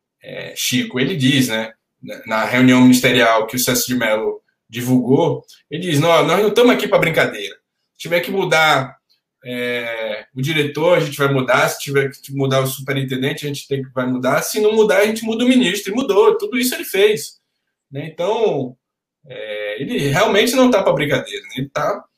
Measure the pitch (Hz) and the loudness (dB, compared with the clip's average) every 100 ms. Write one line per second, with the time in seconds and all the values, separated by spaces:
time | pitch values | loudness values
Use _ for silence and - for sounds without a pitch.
0 | _ _ - 95 82 85 - 127 113 123 | _ _ -16 -14 -12 -8 -4 -2 -2 -4
1 | 143 170 131 135 120 110 113 - _ _ | -4 0 2 2 0 -2 -6 -14 _ _
2 | 120 104 110 110 107 123 127 127 127 123 | -16 -14 -6 -4 0 2 4 6 6 6
3 | 123 120 117 113 110 123 127 120 - 123 | 4 4 4 2 0 -2 -2 -2 -2 -2
4 | 110 110 107 107 _ _ _ 113 123 127 | 0 0 -2 -6 _ _ _ -8 0 2
5 | 120 143 160 131 - - _ 156 180 143 | 2 2 2 -2 -10 -20 _ -8 -2 0
6 | 165 165 147 180 214 226 247 - 208 180 | 4 4 4 2 2 4 4 4 2 0
7 | 165 160 131 104 98 - _ _ _ - | 2 0 0 -4 -12 -14 _ _ _ -16
8 | 165 170 196 190 165 160 156 139 127 - | -4 -2 -2 -2 0 2 4 2 -2 -12
9 | _ _ _ _ 123 123 123 120 117 113 | _ _ _ _ -12 -6 -4 -6 -6 -8
10 | 110 107 - 131 139 156 143 151 170 170 | -8 -8 -12 -6 -2 -2 -2 0 2 2
11 | 147 - 139 135 123 135 160 - 143 139 | 0 -2 0 2 2 2 2 -2 -2 -2
12 | 135 - - 135 135 135 131 - 135 143 | -2 -6 -10 -4 0 0 -2 -4 -6 -4
13 | 131 127 139 156 147 139 - 135 131 131 | -4 -4 -4 -4 -8 -10 -6 -6 -4 -6
14 | 127 127 127 151 - 220 214 220 202 190 | -4 -2 0 -2 -2 0 2 4 4 2
15 | 220 220 220 226 247 254 180 202 196 226 | 0 -2 -4 0 2 4 2 -2 -4 -4
16 | 277 196 220 - 208 247 254 330 - 190 | 2 4 4 2 -2 -4 -4 -4 -4 2
17 | 214 208 - - _ _ _ _ _ 135 | 2 2 -8 -18 _ _ _ _ _ -12
18 | 160 156 180 233 208 147 123 - _ _ | -10 -6 -4 0 0 -2 -6 -12 _ _
19 | _ _ - 107 107 104 104 107 185 240 | _ _ -20 -14 -10 -8 -8 -8 -6 -4
20 | 139 156 220 196 247 262 254 196 185 151 | 0 2 2 2 2 4 4 4 2 0
21 | 143 131 - 104 - 127 139 147 151 240 | 0 -2 -4 -12 -10 -10 -8 -4 -4 -6
22 | - | -12